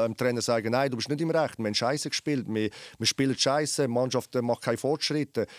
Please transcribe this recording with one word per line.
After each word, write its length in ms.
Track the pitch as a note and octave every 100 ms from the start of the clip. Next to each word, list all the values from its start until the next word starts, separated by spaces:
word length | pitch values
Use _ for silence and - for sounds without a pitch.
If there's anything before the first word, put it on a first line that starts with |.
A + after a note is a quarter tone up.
| A2+
dem 80 |
Trainer 280 | A2 B2+ A#2+
sagen, 280 | A2 A#2 A2
nein, 180 | A#2+ C#3
du 80 | A#2+
bist 100 | G#2+
nicht 140 | D3
im 80 | E3
Recht, 260 | E3 C#3+ -
wir 80 |
haben 100 | A2
Scheiße 360 | G#2 A#2 D3 D3
gespielt, 340 | - - C#3+ G#2
wir, 220 | A2 G#2+ - - -
wir 80 | A2+
spielen 280 | - C3+
Scheiße, 520 | B2+ - C#3+ D3+ - C#3
die 20 |
Mannschaft, 480 | A#2 B2+ B2 - B2+
äh, 60 |
macht 180 | A#2+ A#2
keine 120 | - A#2
Fortschritte. 680 | C3 D3+ - D3 C#3 - G#2+